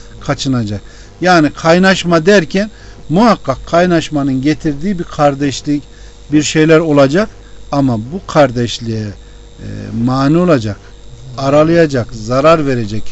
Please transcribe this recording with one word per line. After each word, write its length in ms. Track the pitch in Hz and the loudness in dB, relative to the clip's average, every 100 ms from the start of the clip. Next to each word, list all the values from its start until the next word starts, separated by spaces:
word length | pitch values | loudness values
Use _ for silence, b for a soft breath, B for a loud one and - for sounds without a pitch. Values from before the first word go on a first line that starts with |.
| B - | B -12
Kaçınacak. 600 | - 127 135 123 104 101 B B B B | -6 -4 -2 -2 -4 -8 B B B B
Yani 280 | 175 175 147 | 2 2 2
kaynaşma 720 | - 165 175 190 185 175 170 160 | 0 2 4 4 2 2 2 4
derken 440 | 208 160 190 214 B B B - | 4 2 -2 -4 B B B -4
muhakkak 480 | 165 233 175 - 127 - | 2 2 2 -2 -6 -2
kaynaşmanın 720 | 170 180 165 - 151 139 131 | 0 2 2 -2 -2 -2 0
getirdiği 580 | 139 151 160 143 180 180 | -2 -2 -4 -4 -4 -6
bir 40 | |
kardeşlik, 800 | 170 - 147 139 143 127 147 147 - b b b - | -6 0 0 0 -4 -4 -4 -4 -6 b b b -2
bir 120 | 151 | 0
şeyler 360 | 143 160 156 160 | 2 2 4 4
olacak 500 | 165 143 139 165 220 b b b - | 4 4 4 2 -2 b b b -6
ama 260 | 143 135 113 | -2 0 -2
bu 240 | 117 185 - | -6 -10 -2
kardeşliğe, 800 | 160 135 120 120 - 113 110 104 | 2 2 2 -4 -6 -6 -6 -8
e, 600 | - - - - - 104 104 104 110 | -12 -18 -20 -20 -18 -14 -12 -8 -4
mani 340 | 120 131 139 165 | -2 0 2 2
olacak, 400 | 180 143 107 98 B B - - 131 123 | 4 2 0 -8 B B -20 -20 -16 -6
aralayacak, 680 | 135 147 160 170 160 135 107 | 0 2 4 4 2 0 -4
zarar 540 | 110 107 127 151 165 139 | -8 -4 0 4 2 2
verecek 360 | 123 107 107 - | -2 -2 -4 -2